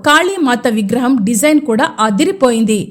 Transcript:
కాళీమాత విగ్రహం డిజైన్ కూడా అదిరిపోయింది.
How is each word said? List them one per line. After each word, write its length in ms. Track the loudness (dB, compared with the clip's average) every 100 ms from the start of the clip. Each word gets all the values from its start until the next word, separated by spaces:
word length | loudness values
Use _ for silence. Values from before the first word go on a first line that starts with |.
కాళీమాత 600 | 2 2 2 -2 -2 0 -2 -2
విగ్రహం 380 | -2 -2 0 0 0
డిజైన్ 320 | 0 2 2 0
కూడా 200 | -2 -2 -2
అదిరిపోయింది. 720 | -2 0 0 0 0 2 0 -2 -4